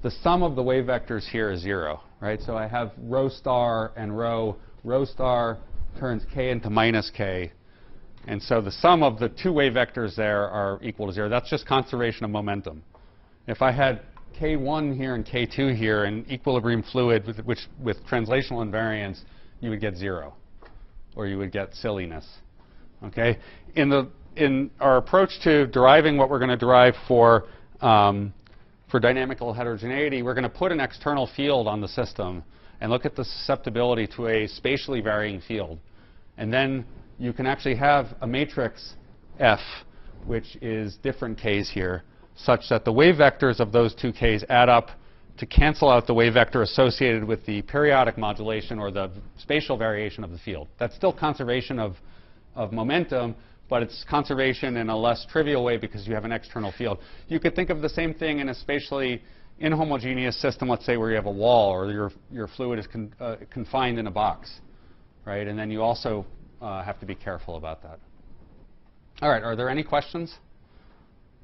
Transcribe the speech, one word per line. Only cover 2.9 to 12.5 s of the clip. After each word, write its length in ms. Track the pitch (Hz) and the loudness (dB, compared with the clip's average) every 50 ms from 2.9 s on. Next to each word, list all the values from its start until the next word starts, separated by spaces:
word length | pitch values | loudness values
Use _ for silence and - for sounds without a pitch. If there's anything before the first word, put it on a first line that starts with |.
| - | -10
rho 320 | 123 120 113 127 135 135 131 | -14 -10 -4 -2 0 0 -2
star 640 | - - - 135 127 123 120 117 113 113 110 110 - | -4 -4 -2 0 0 2 2 2 0 -2 -2 -4 -6
and 200 | 117 110 104 104 | -8 -8 -6 -6
rho. 400 | 113 117 117 117 113 113 107 101 - - - - - - | -4 -2 -2 -2 -2 -2 -4 -4 -8 -14 -20 -20 -14 -6
Rho 200 | 113 127 135 139 | -2 0 0 0
star 540 | - - - 131 127 123 120 120 113 113 - - - - - - - - - | -2 -4 -2 0 2 2 2 0 -2 -4 -6 -10 -6 -4 -2 -2 -2 -4 -4
turns 240 | 135 127 117 107 - - | -4 -4 -4 -4 -4 -6
k 180 | - 139 127 127 | -4 -2 -2 -2
into 200 | 123 113 110 104 | -2 -2 -2 0
minus 400 | 107 110 113 113 113 107 98 - | 2 4 4 4 4 2 -2 -2
k. 420 | - - 101 95 92 90 87 85 - - _ - - - - - - - - - - - - - | -6 -6 -4 -4 -4 -4 -6 -8 -12 -18 _ -20 -20 -20 -20 -18 -18 -18 -16 -18 -18 -16 -10 -8
And 120 | 104 98 | -8 -8
so 200 | - - 123 113 | -2 0 0 0
the 100 | 101 98 | 0 -2
sum 320 | - - - 175 175 165 | -4 4 6 6 6 8
of 160 | 147 127 110 110 | 6 2 2 0
the 120 | 120 - | -4 -4
two 220 | - - - 185 | -4 -2 -2 0
wave 200 | 160 147 139 131 | 2 4 2 4
vectors 420 | 113 127 120 - - 120 113 98 - | 4 2 0 0 -2 -6 -6 -4 -2
there 340 | 110 107 104 104 101 101 90 | -2 0 0 2 0 0 -2
are 300 | 98 104 101 98 98 95 | -2 -2 -2 -2 -4 -4
equal 280 | - 110 - - 107 95 | -6 -10 -6 -6 -6 -6
to 40 | |
zero. 160 | 87 107 104 104 | -4 -4 -2 0
That's 220 | 117 123 - - | 0 -2 -2 -2
just 160 | 160 139 - | -6 -6 0
conservation 580 | - 135 135 127 - 139 123 120 113 110 - 120 | 2 2 2 2 0 -4 -2 -2 -2 -2 -4 -6
of 60 | 107 | -4
momentum. 540 | 104 107 104 104 | -4 -4 -4 -4